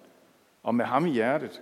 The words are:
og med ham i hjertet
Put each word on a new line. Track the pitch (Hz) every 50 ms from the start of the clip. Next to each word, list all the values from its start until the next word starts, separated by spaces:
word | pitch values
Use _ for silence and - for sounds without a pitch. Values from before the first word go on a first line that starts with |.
| - - - _ _ _ _ _ _ _ _ _ -
og | 113 113
med | 120 110
ham | 107 123 135 165
i | 180
hjertet | 139 117 110 120 139 156 135 117 - -